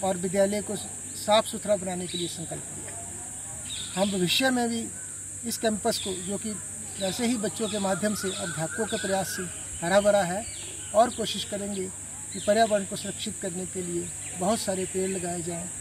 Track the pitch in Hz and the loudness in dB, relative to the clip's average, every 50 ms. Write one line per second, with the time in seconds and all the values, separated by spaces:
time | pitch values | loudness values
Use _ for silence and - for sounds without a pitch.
0 | - 190 190 180 175 190 170 196 196 196 208 208 202 - 208 185 - - - - | 2 0 0 0 -2 0 4 4 4 6 4 0 -2 -2 -4 -4 -4 -8 -10 -10
1 | - - - - - - 208 220 220 - - 214 - 190 208 196 180 185 180 180 | -10 -10 -8 -6 4 6 6 6 6 4 -4 -4 2 2 2 2 2 -2 -2 -2
2 | 185 170 - 175 175 160 - - 165 - 160 151 139 - - - - - - - | -4 -4 -2 -2 -2 -2 -4 -6 -6 -6 -6 -8 -8 -10 -10 -10 -10 -10 -10 -10
3 | - - - - - - - - - - - - - - - - - - - 180 | -10 -10 -10 -10 -10 -10 -10 -10 -10 -10 -10 -10 -8 -8 -6 -6 -6 -4 0 2
4 | 196 208 196 196 180 170 - - 262 262 254 247 240 233 233 226 226 196 - - | 2 2 4 2 2 4 4 4 4 4 4 4 2 2 0 0 -2 -4 -6 -8
5 | - - - - - - - - - 240 - - - 226 214 196 - 233 208 - | -8 -8 -8 -10 -10 -10 -10 -8 -6 -4 -4 2 2 2 2 2 2 2 2 2
6 | - 202 185 180 185 180 202 190 - 220 214 175 - - - - - - - - | -2 -2 -4 -4 -2 -4 -4 -2 -2 -4 -6 -6 -8 -10 -10 -10 -10 -10 -6 -2
7 | 190 190 175 - 247 226 254 226 202 214 - - 220 202 196 214 196 190 196 175 | -2 -2 0 2 2 2 2 2 0 -2 0 -2 -2 0 0 0 2 2 2 2
8 | 208 214 208 - - 190 185 196 202 175 156 151 160 160 - - 220 202 226 202 | 2 2 2 2 0 -2 -2 -2 -4 -4 -2 -2 -2 -2 0 -2 -2 0 0 -2
9 | - 190 196 190 190 - - - 185 170 - - - - - - 170 170 190 202 | 0 2 2 2 2 0 -2 -4 -6 -6 -6 -10 -10 -10 -8 -4 0 6 6 8
10 | 202 208 208 202 190 170 180 202 233 - - - - - - - - - - 208 | 8 8 6 6 6 4 0 -2 -4 -6 -8 -10 -10 -10 -10 -10 -10 2 6 6
11 | 233 240 - - 220 - - 202 - - - 196 202 202 202 190 185 190 - - | 6 6 6 -2 -2 -2 -2 -4 -4 -4 -4 -4 -4 -4 -2 -4 -4 -4 -6 -10
12 | - - - - - - - 196 - - 208 220 226 208 214 208 196 - 208 - | -12 -12 -12 -12 -10 -8 -8 -2 2 4 6 6 6 6 6 2 2 0 -6 -6
13 | - 202 190 - - 220 190 - - 196 165 180 185 180 - 190 180 175 175 170 | -6 -6 -6 -4 -4 -6 -4 -4 -4 -4 -4 -4 -6 -4 -4 -4 -4 -2 -2 -2
14 | 175 175 - - - - - 175 180 185 226 226 - - 190 185 185 180 - 185 | -2 -4 -8 -8 -10 -10 -4 0 2 2 2 2 2 -2 0 0 -2 -2 0 0
15 | 190 190 190 185 170 175 175 175 165 170 170 170 175 185 - - | 0 0 0 -2 -2 -2 -2 -2 -4 -4 -4 -4 -6 -8 -10 -10